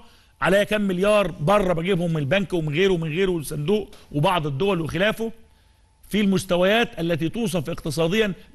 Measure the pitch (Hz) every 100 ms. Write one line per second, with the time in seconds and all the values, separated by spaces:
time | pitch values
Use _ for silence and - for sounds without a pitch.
0 | - _ _ - 147 196 202 214 202 180
1 | 196 208 190 - 151 208 185 165 170 185
2 | 175 160 139 190 180 180 156 147 196 180
3 | 165 156 190 175 135 147 147 214 - -
4 | - 147 175 180 151 135 202 180 151 151
5 | 208 214 226 - - _ _ _ _ _
6 | - 202 202 185 - 175 185 220 233 -
7 | 170 165 160 220 220 175 135 - 165 147
8 | 165 214 208 170 -